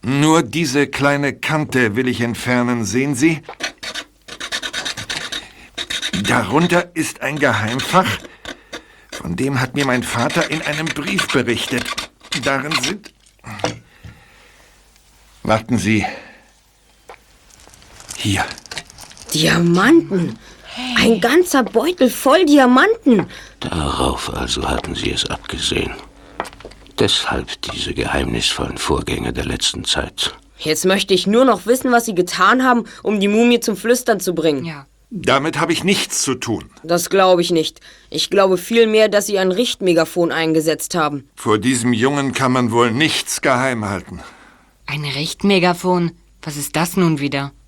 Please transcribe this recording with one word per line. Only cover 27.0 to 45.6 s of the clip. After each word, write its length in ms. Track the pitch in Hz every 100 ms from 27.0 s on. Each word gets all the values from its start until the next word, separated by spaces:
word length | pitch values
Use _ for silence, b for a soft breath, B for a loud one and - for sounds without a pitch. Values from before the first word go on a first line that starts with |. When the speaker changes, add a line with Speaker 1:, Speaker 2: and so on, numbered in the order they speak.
| 104 - - 65 58 -
Speaker 3:
diese 320 | - - -
geheimnisvollen 840 | - 58 69 64 58 - - - -
Vorgänge 540 | - 65 - - -
der 140 | 62 -
letzten 400 | 67 - - -
Zeit. 500 | - - - - - _ _
Speaker 2:
Jetzt 280 | 156 156 190
möchte 280 | 196 190
ich 140 | 185 185
nur 180 | 220 262
noch 200 | 202 208
wissen, 260 | 247 254
was 140 | 240 233
Sie 100 | 180
getan 480 | 180 - 190 254
haben, 220 | 254 240 - B
um 160 | - 208
die 80 | 202
Mumie 320 | 214 240 233
zum 180 | 233 214
Flüstern 420 | 220 240 - 208
zu 140 | 185
bringen. 320 | 165 160 139 165
Speaker 4:
Ja. 200 | 147 139 _ _ 196
Speaker 1:
Damit 420 | 110 135 151 147
habe 120 | 156
ich 120 | 170
nichts 400 | 185 196 - -
zu 120 | - 127
tun. 340 | 123 104 - -
Speaker 2:
Das 260 | 156 170 175
glaube 320 | 196 185 180
ich 100 | 175
nicht. 280 | 165 160 - b b b
Ich 200 | 151 -
glaube 280 | 196 190 185
vielmehr, 500 | - 233 226 214 214
dass 200 | 202 202
Sie 120 | 202
ein 120 | 185
Richtmegafon 800 | 185 240 - 190 165 160 - 170
eingesetzt 640 | 139 160 160 156 151 -
haben. 360 | 180 151 143 - -
Speaker 1:
Vor 220 | - 107
diesem 360 | 107 127 120
Jungen 400 | 113 127 143 139
kann 180 | 127 135
man 200 | 127 120
wohl 200 | 117 120
nichts 500 | 113 156 - - -
geheim 460 | 147 127 135 120 104
halten. 320 | 98 90 85 B B B B B B -
Speaker 4:
Ein 180 | 147 147
Richtmegafon? 1080 | 135 160 - 196 190